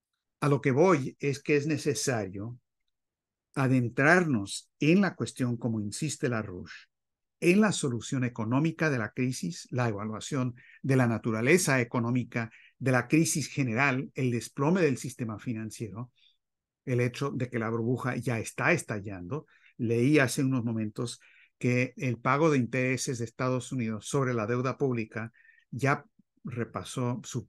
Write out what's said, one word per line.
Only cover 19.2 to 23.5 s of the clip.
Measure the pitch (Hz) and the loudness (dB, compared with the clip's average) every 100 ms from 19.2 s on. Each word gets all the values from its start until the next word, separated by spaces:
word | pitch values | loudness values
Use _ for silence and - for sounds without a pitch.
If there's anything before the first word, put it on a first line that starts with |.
| 87 147 - _ _ - | -8 -10 -10 _ _ -6
Leí | 113 117 127 151 | -2 2 6 6
hace | 123 - | 4 2
unos | 131 131 113 | 0 0 -2
momentos | 113 107 - 120 - - _ _ - | -2 -4 -6 -8 -8 -20 _ _ -4
que | 127 123 127 - | 0 2 0 -2
el | 135 113 | -4 -2
pago | 131 139 160 | 0 2 4
de | 139 | 2
intereses | 117 131 127 127 - 117 | 0 0 0 -2 -4 -4
de | |
Estados | 117 - 131 | -6 -4 -2